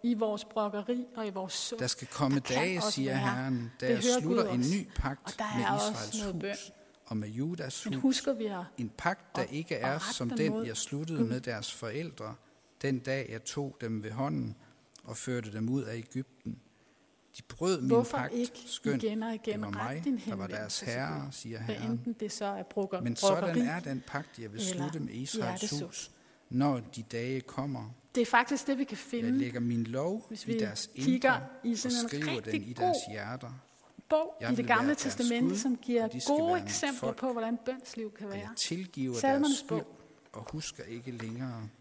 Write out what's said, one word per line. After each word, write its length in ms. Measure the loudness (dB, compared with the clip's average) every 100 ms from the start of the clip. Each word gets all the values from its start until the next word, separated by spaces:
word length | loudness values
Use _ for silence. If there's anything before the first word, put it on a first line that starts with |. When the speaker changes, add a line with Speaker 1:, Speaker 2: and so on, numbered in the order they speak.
Speaker 1:
i 100 | 2
vores 320 | 4 2 0 -2
brokkeri 600 | 0 0 0 0 -2 -2 -6
og 120 | -4
i 20 |
vores 240 | -4 -4
sult, 260 | -2 -2 0
Speaker 2:
Der 60 | 0
skal 200 | -2 -4
komme 280 | 0 4 4
Speaker 1:
der 60 |
kan 140 | 2 2
Speaker 2:
dage, 220 | 2 2
Speaker 1:
også 140 | 2
Speaker 2:
siger 200 | 2 2
Speaker 1:
være, 80 | 2
Speaker 2:
Herren, 520 | 2 0 0 0 -2 -2
da 60 | 2
Speaker 1:
det 60 |
Speaker 2:
jeg 100 | 4
Speaker 1:
hører 160 | 6 4
Speaker 2:
slutter 220 | 4 2
Speaker 1:
Gud 100 | 4
Speaker 2:
en 60 | 2
Speaker 1:
også. 120 | 4 2
Speaker 2:
ny 120 | 0 -2
pagt 260 | -2 -2 -8
Speaker 1:
Og 140 | -4
der 180 | -2 0
Speaker 2:
med 80 | 2
Speaker 1:
er 60 |
også 200 | 2 2
Speaker 2:
Israels 280 | 0 -4 -2
Speaker 1:
noget 140 | -2
Speaker 2:
hus 80 | -2
Speaker 1:
bøn. 140 | -4 -6 -10 -16 -20 -20 -6
Speaker 2:
og 120 | -4
med 120 | -4
Judas 560 | -2 -2 -2 -6 -6 -2
Speaker 1:
Men 80 |
Speaker 2:
hus. 80 | 2
Speaker 1:
husker 320 | 4 4 2
vi 120 | 0 -2
at, 180 | -4 -8 -6
Speaker 2:
En 120 | -6 0
pagt, 380 | -2 -2 -4 -4
der 60 |
Speaker 1:
at, 100 | -2
Speaker 2:
ikke 260 | -2 -2 0
Speaker 1:
at 60 | 0
Speaker 2:
er 60 | 0
Speaker 1:
rette 180 | -2 -2
Speaker 2:
som 140 | 0
Speaker 1:
dem 80 | 2
Speaker 2:
den, 140 | 2
Speaker 1:
mod 140 | 2 -2
Speaker 2:
jeg 120 | -4
sluttede 420 | -2 -4 -2 0
Speaker 1:
Gud? 80 | 2
Speaker 2:
med 140 | 2
deres 320 | -2 -4 -4
forældre, 640 | -6 -4 -4 -6 -8 -10 -12 -18 -20 _ _
den 180 | 0 0
dag 280 | 0 -2 -2
jeg 120 | -8
tog 340 | -6 -4 -4 -4
dem 220 | -4 -2
ved 80 | -4
hånden 440 | -2 -2 0 -2 -6 -16 -20 _ -20
og 140 | -10 -6
førte 360 | -2 -2 -4
dem 160 | -2 0
ud 140 | 0
af 120 | -2 -6
Egypten. 640 | -6 -6 -8 -10 -10 -10 -14 _ _ _ _ _ _ -20
De 40 | -16 -2
brød 260 | 0 2
min 80 | 6
Speaker 1:
Hvorfor 280 | 6 6 0
Speaker 2:
pagt, 160 | -2
Speaker 1:
ikke 260 | 0 -2 -4 -10
Speaker 2:
skønt 380 | -4 0 0
Speaker 1:
igen 200 | 0 -2
og 100 | -4
igen 200 | -4 -2
Speaker 2:
det 80 | -2
var 60 | -2
Speaker 1:
rette 280 | -2 -2 -2
Speaker 2:
mig, 80 |
Speaker 1:
din 140 | 0 0 -2
Speaker 2:
der 60 | -4
var 120 | -4
Speaker 1:
henvendelse 80 | -4
Speaker 2:
deres 160 | -4 -4
Speaker 1:
til 80 | -2
Gud? 60 |
Speaker 2:
herre, 340 | -2 -2 -4 -6
siger 280 | -8 -8 -6
Speaker 1:
Hvad 120 | -4 -4
Speaker 2:
Herren. 160 | -2
Speaker 1:
enten 220 | -2 -2
det 180 | -4 -4
så 140 | -2 -4
er 180 | -4
brokker-, 380 | -4 -2 -2 0
Speaker 2:
Men 140 | 0 4
sådan 280 | 4 6
Speaker 1:
brokkeri 160 | 4 2 2
Speaker 2:
er 120 | 0
den 240 | -2 -6 -4
pagt, 320 | -6 -6 -10
jeg 140 | -10
vil 60 | -4
Speaker 1:
eller 120 | -2
Speaker 2:
slutte 260 | 0 -2 -2
med 140 | -4
Israels 480 | -4 -4 0 0 0
Speaker 1:
hjertesult. 220 | -2 -2 -4
Speaker 2:
hus, 260 | -8 -10 -14 -20 -20 _
når 300 | 2 4 2
de 240 | -2 -12
dage 380 | -6 -4 -2 -4
kommer. 520 | -4 -6 -4 -4 -8 -14 -4 2
Speaker 1:
Det 60 |
er 40 | 6
faktisk 420 | 6 6 0 2
det, 100 | 0
vi 60 |
kan 80 | 0
Speaker 2:
Jeg 60 | -4 -6 -2
Speaker 1:
finde 80 | 2 2
Speaker 2:
lægger 220 | 2 0
min 240 | 2 2
lov 420 | 0 0 0 -2 -6
Speaker 1:
hvis 160 | -10
Speaker 2:
i 40 | -2
Speaker 1:
vi 120 | 0
Speaker 2:
deres 300 | 0 -2 -6 0
Speaker 1:
kigger 380 | 4 6 6 4
Speaker 2:
indre 120 | 0 -6
Speaker 1:
i 80 | -2
Speaker 2:
og 60 | 0
Speaker 1:
sådan 200 | 0 0
en 100 | 0
Speaker 2:
skriver 180 | 0 0
den 100 | -2 -2
Speaker 1:
rigtig 140 | -2 -4
Speaker 2:
i 40 |
deres 240 | 0 2 2 0
Speaker 1:
god 60 |
Speaker 2:
hjerter. 400 | -6 -6 -6 -8 -14 -18 -20 -20 -20 2
Speaker 1:
bog 260 | 4 4 -2
Speaker 2:
Jeg 60 | 0
Speaker 1:
i 40 |
Det 60 | 2
Speaker 2:
vil 100 | 6
Speaker 1:
Gamle 140 | 6 6
Speaker 2:
være 0 | 2
deres 60 |
Speaker 1:
Testamente, 440 | 0 0 2 4 4
Speaker 2:
Gud, 80 | 4
Speaker 1:
som 200 | 2 0
giver 260 | 2 2
Speaker 2:
og 100 | 2
de 80 | 0
skal 140 | 2 4
Speaker 1:
gode 120 | 6
Speaker 2:
være 20 | 2
mit 80 | 2
Speaker 1:
eksempler 300 | 0 0 0
Speaker 2:
folk. 180 | -2 0
Speaker 1:
på, 140 | -2
hvordan 260 | 0 0 -2 -2
bønsliv 460 | -6 -8 -8 -8
kan 160 | -8 -8
Speaker 2:
Og 60 |
jeg 80 | -8
Speaker 1:
være. 140 | -6 -2
Speaker 2:
tilgiver 600 | -2 -2 -4 -4 -2 4
Speaker 1:
Salmernes 280 | 4 6 6
Speaker 2:
deres 80 | 4
skyld 80 | 2
Speaker 1:
bog. 180 | -2 -2 -14 -20 -20 -14
Speaker 2:
og 140 | -12 -8
husker 320 | -6 -6 -8
ikke 280 | -10 -10 -8
længere 580 | -6 -6 -6 -6 -6 -10 -14